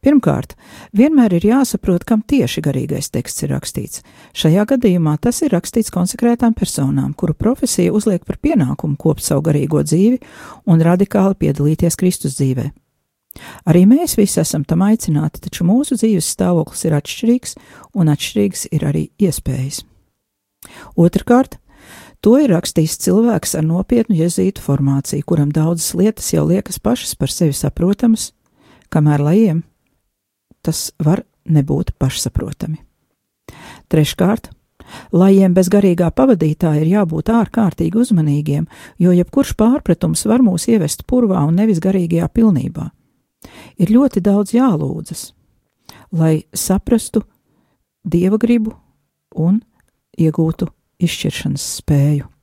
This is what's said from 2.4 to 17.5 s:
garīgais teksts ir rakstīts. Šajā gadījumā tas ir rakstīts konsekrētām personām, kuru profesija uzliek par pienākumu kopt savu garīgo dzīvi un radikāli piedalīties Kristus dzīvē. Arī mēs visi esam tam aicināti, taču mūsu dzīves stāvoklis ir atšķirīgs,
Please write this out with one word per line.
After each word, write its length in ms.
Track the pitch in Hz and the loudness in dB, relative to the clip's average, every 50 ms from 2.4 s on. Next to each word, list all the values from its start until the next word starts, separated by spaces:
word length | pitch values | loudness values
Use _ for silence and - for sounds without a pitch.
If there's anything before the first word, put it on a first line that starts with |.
| 147 - - - 156 | 0 0 -2 -4 -4
garīgais 420 | 151 135 127 127 147 139 135 139 - - | -2 -2 -2 -4 -4 -6 -6 -6 -6 -6
teksts 320 | 131 123 - - - - | -6 -6 -6 -8 -8 -6
ir 80 | 143 139 | -4 -4
rakstīts. 480 | 135 - - - - - - - - _ _ - - - - _ | -6 -6 -8 -10 -10 -10 -10 -14 -16 _ _ -20 -20 -20 -18 _
Šajā 300 | - - 156 160 190 208 208 277 | 0 2 2 4 4 2 2 0
gadījumā 420 | 254 240 220 180 180 165 156 151 156 | 2 2 2 2 2 2 0 0 0
tas 200 | - 240 240 - - | -2 -4 -2 -2 -2
ir 80 | 294 220 | 0 0
rakstīts 380 | 170 - - - 233 214 - - | -2 -2 -2 -2 -2 -2 -2 -2
konsekrētām 640 | 185 175 185 - - - 233 240 233 240 226 226 - | -4 -4 -4 -4 -2 0 0 0 2 2 0 0 0
personām, 560 | - - - - 143 135 143 139 135 135 147 | -4 -4 -4 -4 -2 0 0 -2 -2 -4 -4
kuru 180 | - - 160 151 _ | -4 -4 -4 -2 _
profesija 560 | - 214 262 - - 240 - - 175 175 180 | -2 -2 -2 0 -2 -4 -2 0 0 0 0
uzliek 320 | 214 208 226 196 170 - | 0 0 0 -2 -2 -4
par 120 | - - - | -6 -10 -4
pienākumu 560 | - 294 320 247 147 123 139 - - 156 143 - | -2 0 2 2 0 0 -2 -4 -4 -6 -6 -2
kopt 240 | - 160 - - - | 0 -2 -2 -2 -2
savu 200 | - 156 139 151 165 | -2 -2 -2 0 0
garīgo 360 | 156 143 139 139 156 147 147 | 0 0 0 0 0 -2 0
dzīvi 340 | 151 - 170 190 220 254 247 - - - - - - - - _ - | 0 2 2 2 2 2 0 -4 -12 -20 -20 -20 -20 -20 -10 _ 2
un 160 | 170 165 160 | 2 4 4
radikāli 520 | 165 175 185 202 - - 202 190 196 196 - 170 | 2 2 2 0 0 0 0 0 0 0 0 -2
piedalīties 520 | 151 143 151 143 147 156 - - 170 - - | -2 -2 0 0 0 0 0 0 -2 -2 0
Kristus 400 | - 180 180 - - 147 131 - | -2 -2 -2 -2 -6 -8 -4 -2
dzīvē. 300 | 139 131 131 127 117 139 - _ _ _ _ _ _ _ _ _ _ _ - - - - - - _ - | -2 -2 -2 -2 -4 -8 -10 _ _ _ _ _ _ _ _ _ _ _ -20 -20 -20 -20 -20 -10 _ 2
Arī 140 | 156 175 180 202 | 4 6 6 6
mēs 300 | 247 294 349 330 - - | 6 4 4 0 0 0
visi 220 | 208 196 - - | 0 2 2 -2
esam 240 | 160 - - 156 143 - | -2 -2 -2 -4 -4 -2
tam 160 | 160 165 190 | 0 0 2
aicināti, 600 | 202 220 220 - - 156 147 151 151 _ - - | 2 0 0 0 -2 -2 0 0 -2 _ -8 -14
taču 200 | - - - 175 | -14 -8 -2 0
mūsu 300 | 170 202 247 294 - 277 | 2 2 2 2 0 -2
dzīves 380 | 220 - 226 214 175 151 - - | -2 0 0 0 0 -2 -4 -4
stāvoklis 500 | - 190 180 180 170 156 - - - - 160 | -2 0 0 2 0 0 -2 -8 -6 -4 -2
ir 80 | 156 147 | -2 -2
atšķirīgs, 580 | - - - - - 226 240 247 - - | -2 -4 -10 -4 0 0 0 0 0 -8